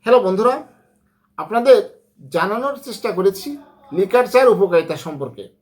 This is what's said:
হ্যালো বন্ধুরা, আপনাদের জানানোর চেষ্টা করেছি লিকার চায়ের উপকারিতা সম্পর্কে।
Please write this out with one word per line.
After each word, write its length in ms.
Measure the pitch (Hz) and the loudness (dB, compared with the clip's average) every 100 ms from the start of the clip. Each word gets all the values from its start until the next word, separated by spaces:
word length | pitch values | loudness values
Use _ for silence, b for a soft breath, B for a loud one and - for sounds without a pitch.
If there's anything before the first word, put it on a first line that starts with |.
হ্যালো 140 | 220 247 | 4 2
বন্ধুরা, 300 | 190 190 233 285 - _ _ _ _ _ _ - | 2 0 0 -2 -10 _ _ _ _ _ _ -16
আপনাদের 380 | - 226 254 233 - _ _ _ 135 | -6 0 4 4 4 _ _ _ -8
জানানোর 400 | 165 180 226 277 277 | -4 -2 -4 -6 -8
চেষ্টা 240 | 262 220 226 180 | -12 -8 -6 0
করেছি 300 | 190 190 285 285 - _ - | -2 -2 -12 -14 -18 _ -8
লিকার 340 | 156 190 247 247 | -4 0 0 2
চায়ের 220 | 247 254 | 4 4
উপকারিতা 400 | 185 196 170 160 147 | 4 2 2 0 -10
সম্পর্কে। 380 | 160 147 131 104 95 _ | -10 -10 -12 -12 -20 _